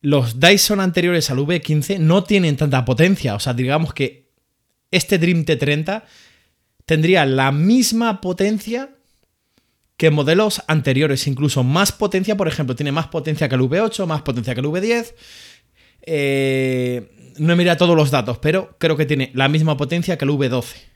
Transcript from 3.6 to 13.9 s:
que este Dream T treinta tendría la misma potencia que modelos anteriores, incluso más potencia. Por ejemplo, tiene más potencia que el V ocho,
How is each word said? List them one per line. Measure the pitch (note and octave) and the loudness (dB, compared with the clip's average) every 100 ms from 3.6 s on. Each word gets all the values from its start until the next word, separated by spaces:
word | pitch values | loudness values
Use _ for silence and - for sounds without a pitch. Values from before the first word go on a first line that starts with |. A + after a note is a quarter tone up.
| B2+ D3+ D#3+ - | -2 -2 -2 -4
que | C3+ - _ _ _ _ _ _ _ | -6 -6 _ _ _ _ _ _ _
este | - - F#3+ | -4 0 0
Dream | E3+ E3+ | 2 0
T | D#3 D3+ | 0 -2
treinta | D3 D3 D#3 G#3+ _ - _ _ _ _ _ _ - | 0 -2 -4 -8 _ -20 _ _ _ _ _ _ -2
tendría | D#3 E3 F#3 C#3 | 0 2 2 2
la | C3 C3+ | 2 0
misma | C#3+ F3+ B3+ A#3+ A3+ A#3 G3 | 2 2 4 2 0 -2 -2
potencia | F3+ F3+ G3 G#3+ G#3+ A#3+ C#4 _ _ _ _ _ _ _ _ _ _ - | -6 -2 -2 -2 -6 -10 -10 _ _ _ _ _ _ _ _ _ _ 0
que | D#3+ | 2
modelos | D3 C#3 F3 G#3+ - - | 2 2 2 2 -2 -2
anteriores, | D#3 C3+ C3 D3+ C3+ D3 | 0 2 0 0 0 -2
incluso | C3+ D3 C#3 | -2 0 0
más | B2+ D#3 G3 | 2 2 0
potencia. | - G#3 F#3 G3 G#3 | 0 -2 -2 -2 -2
Por | F3 | -2
ejemplo, | - C3+ B2+ | -2 -4 -4
tiene | D3 | -4
más | D3 D#3 | -4 -4
potencia | E3 D#3 D3+ C#3+ | -6 -4 -2 0
que | B2+ | 0
el | |
V | B2+ E3 | 2 0
ocho, | A3 | -2